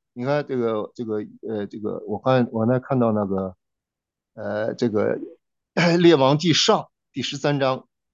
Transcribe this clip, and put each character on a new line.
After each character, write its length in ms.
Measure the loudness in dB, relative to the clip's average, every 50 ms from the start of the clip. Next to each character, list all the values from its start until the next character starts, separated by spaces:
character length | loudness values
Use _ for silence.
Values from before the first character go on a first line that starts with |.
| _ _
你 140 | _ -8 -4
看 200 | -2 -2 -2 -2
这 120 | -4 -4 -2
个， 340 | -2 -2 -2 -2 -4 -8 -10
这 120 | -10 -8
个， 200 | -6 -6 -6 -6 -8 -14 -14 -10 -8
呃， 180 | -6 -6 -6 -8
这 120 | -10 -8
个， 240 | -8 -8 -8 -8 -8
我 140 | -8 -8 -4
看， 300 | 0 2 2 2 2 0
我 140 | 0 0 0
那 140 | 2 0 0
看 200 | 0 -2 0 2
到 140 | 2 2 2
那 120 | 0 0
个， 300 | -2 -2 -4 -4 -6 -8 -12 _ _ _ _ _ _ _ _ _ _ _ _ _ _ _
呃， 400 | -12 -8 -6 -6 -4 -4 -4 -4
这 160 | -2 -2 0
个 280 | 0 0 0 0 -2 -4 -6 -12 -16 _ _ _
<clears throat> 280 | _ _ _ _ _ 0 2 2 4 6
《列 180 | 8 8 8
王 220 | 8 6 4 4 4
纪 160 | 2 2 2
上》 260 | 2 4 4 2 2 0 -4 _ _ _ _ _
第 80 | -8
十 160 | -8 -8 -8 -4
三 220 | -2 -2 0 0
章， 280 | 0 0 0 -2 -6 _ _ _ _ _